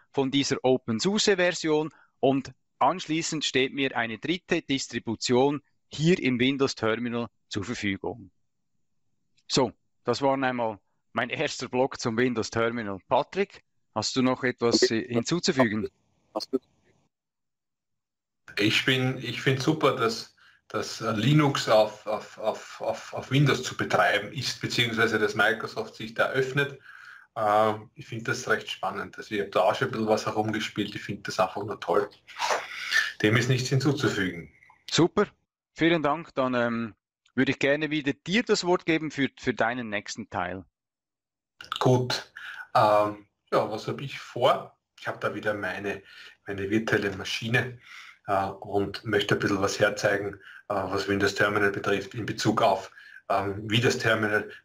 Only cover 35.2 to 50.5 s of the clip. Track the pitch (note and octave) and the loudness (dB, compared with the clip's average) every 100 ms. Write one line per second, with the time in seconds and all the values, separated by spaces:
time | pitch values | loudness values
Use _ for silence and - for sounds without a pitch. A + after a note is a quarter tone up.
35.2 | G3 - _ _ _ - E3 E3+ C#3+ D#3 | -2 -4 _ _ _ 0 2 4 2 -2
36.2 | D#3+ - B2+ B2 A#2+ A#2 A2+ - _ _ | -4 -2 0 2 0 0 -6 -10 _ _
37.2 | _ - C3+ C3 C#3 D3 D#3 D#3 C#3 - | _ 2 2 4 2 2 0 -2 -2 -4
38.2 | - G#3+ A#3+ G#3 F3+ F3+ - D#3+ D#3 C#3+ | -2 0 2 0 2 0 2 0 -2 -2
39.2 | C3 - C3 A2 A2+ B2+ A2+ G#2 - - | -2 -2 -2 0 0 -2 -4 -6 -6 -10
40.2 | G2+ G2 F2+ F#2 - _ _ _ _ _ | -8 -6 -4 -6 -12 _ _ _ _ _
41.2 | _ _ _ - - - C3 B2 B2 - | _ _ _ -20 -12 0 4 4 2 -4
42.2 | - - - - - - G#2+ G#2 G#2 G#2 | -8 -16 -16 -16 -2 2 6 6 4 -2
43.2 | - _ _ F#3 - A2 - - C#3 - | -14 _ _ 0 0 -4 -6 -8 -8 -12
44.2 | - A#2 F#3+ - - _ _ - A#2 - | -12 0 2 2 -2 _ _ -12 -10 -6
45.2 | A2+ G2+ G#2+ G#2 F#2+ G2 G2 G2 - - | -6 -4 -4 -4 -4 -6 -6 -8 -12 -20
46.2 | - - - G2 F#2+ A2 A2+ G#2 G2 F#2+ | -20 -18 -12 -8 -2 -2 0 0 -2 -6
47.2 | - - A2+ A#2+ B2 - - - - - | -8 -6 -2 -2 -2 -8 -18 -20 -20 -14
48.2 | - G2 G2 - G#2 G2+ - - G#2+ G#2 | -2 0 -2 -6 -4 -2 -2 -4 -2 0
49.2 | - A2 G2+ G2 G2 - G#2 - G#2 G2 | 2 0 0 0 0 2 0 2 0 0
50.2 | G2+ G2 - | -2 -10 -16